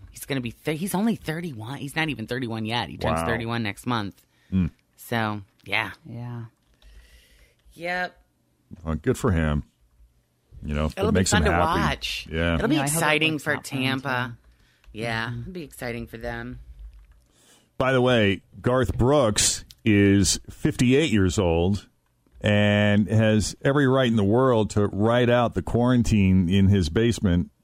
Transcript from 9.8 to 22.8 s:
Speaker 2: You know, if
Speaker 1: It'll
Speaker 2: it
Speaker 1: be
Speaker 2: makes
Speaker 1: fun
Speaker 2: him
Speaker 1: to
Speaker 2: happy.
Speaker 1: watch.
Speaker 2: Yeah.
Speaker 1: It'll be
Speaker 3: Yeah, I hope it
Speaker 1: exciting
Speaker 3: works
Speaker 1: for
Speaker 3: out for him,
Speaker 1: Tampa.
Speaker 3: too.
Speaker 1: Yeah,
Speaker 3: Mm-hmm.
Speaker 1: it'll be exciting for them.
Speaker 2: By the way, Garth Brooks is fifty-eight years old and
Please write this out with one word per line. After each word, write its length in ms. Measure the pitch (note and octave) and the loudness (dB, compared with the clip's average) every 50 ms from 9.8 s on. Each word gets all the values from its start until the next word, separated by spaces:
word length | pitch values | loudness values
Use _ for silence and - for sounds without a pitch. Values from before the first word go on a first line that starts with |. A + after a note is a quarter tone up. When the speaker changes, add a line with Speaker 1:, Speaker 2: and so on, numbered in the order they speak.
| _ _ _ _ - _ _ _ _ _ _ _ _ _ - - - | _ _ _ _ -20 _ _ _ _ _ _ _ _ _ -20 -14 -10
Speaker 2:
You 100 | D2 D2 | -6 -4
know, 120 | D2 D#2 | -4 -4
if 60 | D#2+ - - | -4 -4 -4
Speaker 1:
It'll 120 | G3 A3 | -2 0
Speaker 2:
it 20 | |
Speaker 1:
be 80 | - F#2 | 0 0
Speaker 2:
makes 100 | F#2+ - | 2 2
Speaker 1:
fun 120 | - - | 2 2
Speaker 2:
him 40 | D#2 | 2
Speaker 1:
to 60 | - | 2
Speaker 2:
happy. 280 | - - F2+ - F3 - | 2 2 2 0 0 0
Speaker 1:
watch. 480 | - D3+ C3+ - - - - - - - | 0 -2 -4 -4 -6 -10 -10 -10 -10 -8
Speaker 2:
Yeah. 260 | D#2 E2 E2+ E2+ E2 | -4 -2 0 0 0
Speaker 1:
It'll 120 | D#2+ - B3 | 0 0 0
be 60 | D4+ | 0
Speaker 3:
Yeah, 40 | - | 0
I 20 | - | 0
hope 60 | D3 | -2
it 40 | D3+ | -2
Speaker 1:
exciting 360 | D#3+ E3 D3+ D3+ D3+ D#3 D#3 D#3 | 0 2 2 2 2 0 0 -2
Speaker 3:
works 100 | C#3 - | -2 -4
Speaker 1:
for 100 | D#3+ C#3+ | -4 -6
Speaker 3:
out 100 | - - | -6 -6
for 100 | - C#3+ | -8 -6
him, 240 | C3+ B2+ C3+ C3+ C3+ | -4 -2 -2 -2 -4
Speaker 1:
Tampa. 340 | - C#3 B2+ B2 B2 A#2+ A#2 - _ _ _ _ _ _ _ _ _ - | -4 -4 -4 -4 -4 -6 -10 -16 _ _ _ _ _ _ _ _ _ -18
Speaker 3:
too. 60 | - G#2+ | -12 -8
Speaker 1:
Yeah, 280 | A2+ A#2 A2+ A2+ A2+ A#2+ | -6 -4 -4 -4 -4 -6
Speaker 3:
Mm-hmm. 120 | A#2+ A#2+ | -8 -10
Speaker 1:
it'll 100 | A#2+ F#3 | -10 -12
be 100 | F#3 F3+ | -12 -14
exciting 440 | D3 C3+ - - C3 A#2+ A#2 A#2+ A#2 | -14 -14 -14 -12 -10 -10 -8 -10 -12
for 100 | - - A2+ | -12 -14 -12
them. 400 | A#2 A#2+ A#2 A#2 A#2 B2 B2+ - - - - - - - - - - _ - _ _ _ _ _ _ _ _ _ _ _ _ | -10 -10 -10 -10 -10 -12 -14 -16 -18 -20 -20 -20 -20 -20 -20 -20 -20 _ -20 _ _ _ _ _ _ _ _ _ _ _ _
Speaker 2:
By 160 | - C3 B2+ | -2 0 2
the 80 | C3+ B2+ | 2 4
way, 420 | B2 B2+ B2+ A2+ G#2 G2 F#2+ - - _ - G2+ | 4 4 4 4 4 2 2 0 -6 _ -10 -4
Garth 360 | - A#2+ B2+ C3 B2 - - B2 | -2 0 2 2 0 0 0 0
Brooks 680 | A#2 C3 D3 D3 B2+ G#2+ G#2 - - - - - - - - _ - | 2 4 4 4 4 2 2 2 0 -2 -2 -4 -10 -16 -12 _ 2
is 560 | A2 G#2 G2+ G2+ G2 G2 G2+ F#2 - - - - - | 4 4 6 6 6 6 6 4 2 0 -4 -6 -14
fifty-eight 640 | - - - D#3 - - B2+ B2 C3 C#3+ E3 C#3 | -10 -4 -4 -2 0 2 2 4 4 4 2 2
years 260 | A2 G#2 F#2+ F2+ - A2 | 2 2 2 2 2 2
old 480 | F#2+ E2+ E2 E2+ E2+ F#2+ G2+ G2 - - _ _ _ _ _ _ _ _ _ - | 2 2 2 2 2 0 0 -2 -6 -12 _ _ _ _ _ _ _ _ _ -4
and 680 | - G#2 G#2 G#2 G#2 G#2 G#2 G#2 | 0 2 2 4 4 4 4 4